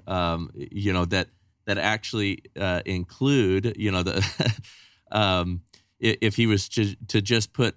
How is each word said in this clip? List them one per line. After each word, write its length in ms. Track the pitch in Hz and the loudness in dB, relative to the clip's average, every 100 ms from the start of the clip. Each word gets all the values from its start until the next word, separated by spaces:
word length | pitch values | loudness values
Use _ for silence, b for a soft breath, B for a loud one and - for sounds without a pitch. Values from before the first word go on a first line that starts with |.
| - | -6
um, 440 | 92 85 82 82 | -2 -2 -2 -6
you 380 | - - 101 101 | -10 -10 -4 0
know, 120 | 92 87 | 0 0
that, 220 | 95 90 _ _ _ | 0 -2 _ _ _
that 140 | - 101 | -4 -2
actually, 640 | 95 107 - 110 101 - - - | 0 -2 -4 -4 -2 -4 -10 -6
uh, 240 | 95 87 | -2 -2
include, 880 | - 92 87 - 135 139 98 95 113 - | -2 -4 -6 -2 2 4 4 2 0 -2
you 120 | 104 | 0
know, 120 | 92 | 0
the, 600 | 87 95 98 - - 107 - - | 0 0 -2 0 -2 -2 -10 -20
<laughs> 300 | - _ _ | -20 _ _
um, 520 | 107 101 92 90 87 - b b _ | 0 2 2 0 -6 -10 b b _
i-, 160 | 113 104 | 0 2
if 160 | 110 101 | 0 2
he 100 | 113 | 4
was 220 | 104 - | 2 0
to, 260 | - 101 - 107 | 0 -2 -2 -2
to 140 | 110 | -2
just 320 | 101 117 104 | 2 0 0
put 200 | - 113 | 0 -2